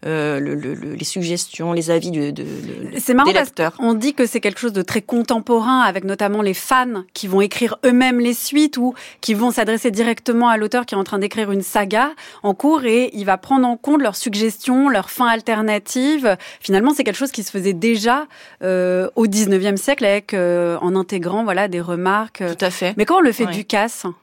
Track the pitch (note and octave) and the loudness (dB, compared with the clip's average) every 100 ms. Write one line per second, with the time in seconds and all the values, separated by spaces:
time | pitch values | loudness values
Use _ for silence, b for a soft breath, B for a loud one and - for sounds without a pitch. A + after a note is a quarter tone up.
0 | - D#3 D3+ C#3+ C#3+ D3 C3 C#3+ D3 D#3+ | -4 -2 -2 -2 -4 -4 -6 -10 -10 -8
1 | D#3+ F#3+ E3+ F3 - - E3 E3+ D#3+ E3+ | -8 -6 -4 -4 -6 -6 -4 -2 0 0
2 | F3 D#3+ C#3+ C#3+ - - - - - - | 0 -4 -4 -6 -10 -10 -10 -12 -10 -8
3 | - B3+ C#4+ F#4+ C#4+ - D#3+ - A#3 A3 | 2 4 4 4 0 -2 -2 0 0 2
4 | C4 C#4+ A#3+ A#3 G#3 F#3+ A#3+ G3 F3+ A3+ | 0 0 0 0 -4 -4 -4 -4 -2 -4
5 | - A#3+ A3+ A#3 G#3 A#3 A3+ C4 A#3 F#3 | -2 -2 0 -2 2 2 4 4 2 0
6 | F#3+ G3 G3+ G#3 G3+ F#3 - B3+ B3 A3 | -4 -2 -2 0 0 -2 0 0 2 -4
7 | F#3 - G3 F#3+ G3+ - A#3 A3 C4 B3 | -8 -10 0 2 2 0 -2 2 4 6
8 | B3+ B3 A#3+ A#3 - D4 D4+ C#4+ A#3+ B3 | 4 4 0 0 0 2 2 2 -2 -4
9 | B B - G#3 B3 A#3 G#3+ A3 B3 G3+ | B B -4 0 0 0 0 0 0 0
10 | A#3 A3+ - A#3 A#3+ A3 G#3+ B3 A#3+ G3+ | 0 0 0 2 4 2 0 -2 -2 -4
11 | F#3+ G3+ G3 G#3 G#3 G3 F#3 G#3+ G3 G#3+ | -2 -2 -4 -2 -2 -2 0 -2 0 0
12 | C#4 D#4 B B G3+ F#3+ C#4+ D#4 B3 A#3 | 0 -2 B B -4 0 2 2 2 2
13 | B3+ G#3+ G3 F#3+ - C4+ B3+ A#3+ - D4 | 2 -2 0 -2 2 2 2 0 0 2
14 | B3 F#3+ - G3+ A3 - - B3+ C#4 A3+ | 2 -2 -6 -2 -2 -2 0 2 4 2
15 | F3+ - A#3+ A3+ A3+ A3 G#3+ G#3 G3+ B3+ | -2 -2 2 2 0 0 0 -2 -2 -2
16 | C4 D#4 B3 F#3 B B - G3 B3 D4+ | 0 2 2 0 B B 0 2 4 2
17 | A#3+ F#3+ C4+ - G3 G3+ F#3 F3+ A3 A3+ | -2 -2 -6 -6 -8 -4 -2 0 0 2
18 | A3 C4 D4+ B B B F#3 F#3 F3+ F3+ | 2 0 -2 B B B -2 0 0 0
19 | F#3 - A3+ G3+ G#3 G3 G3+ G3 - C#4 | -2 0 2 2 2 2 2 -2 -2 0
20 | G#3+ G3+ G3+ G3 F3 F3 F3 E3+ F3 F#3+ | 2 0 0 -2 0 2 0 0 0 0
21 | F#3 F#3+ E3+ G3+ A3+ F#3 G3+ F3 F3 F3 | -2 -4 -2 -2 0 0 0 -2 -4 -2
22 | F#3 G3+ A3 - F3+ E3+ F#3 F3+ F3+ G3+ | 0 0 -2 -6 -6 -2 -2 -2 -4 -2
23 | G#3+ F4+ D4+ A3 A3 F3 G#3 G#3+ A3 - | 2 4 4 2 -2 -4 -2 0 0 -4
24 | F#3 F3 | -10 -10